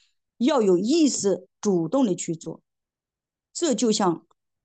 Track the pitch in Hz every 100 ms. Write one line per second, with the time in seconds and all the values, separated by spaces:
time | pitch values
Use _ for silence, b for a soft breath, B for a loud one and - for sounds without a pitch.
0 | _ _ _ - 247 285 208 180 208 339
1 | 285 - 202 185 - _ 208 180 160 269
2 | 240 180 - 165 - 156 _ _ _ _
3 | _ _ _ _ _ - 339 226 247 214
4 | 190 165 _ _ _ _